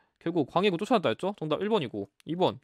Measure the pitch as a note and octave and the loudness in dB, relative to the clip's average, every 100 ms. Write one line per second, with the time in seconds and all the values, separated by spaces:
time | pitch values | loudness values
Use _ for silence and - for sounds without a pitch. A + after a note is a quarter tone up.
0 | _ _ E3 F3 C3+ E3+ G3+ E3+ G#3 A#3 | _ _ -4 0 0 2 0 0 0 2
1 | D3 A2+ F#3 G#3 D#3 D3 G3+ A3 B2+ G#2+ | 2 0 -4 -4 -4 -2 0 0 0 -6
2 | G2 _ - F#3 E3 A2 | -8 _ -8 0 0 0